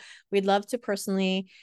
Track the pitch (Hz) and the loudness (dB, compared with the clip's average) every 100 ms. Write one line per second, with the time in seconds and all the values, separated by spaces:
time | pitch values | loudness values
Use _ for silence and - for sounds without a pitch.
0 | - - - 196 196 202 202 233 - 196 | -12 -20 -2 0 2 2 0 -6 -4 -6
1 | - 190 190 190 190 - | -2 0 0 0 -4 -16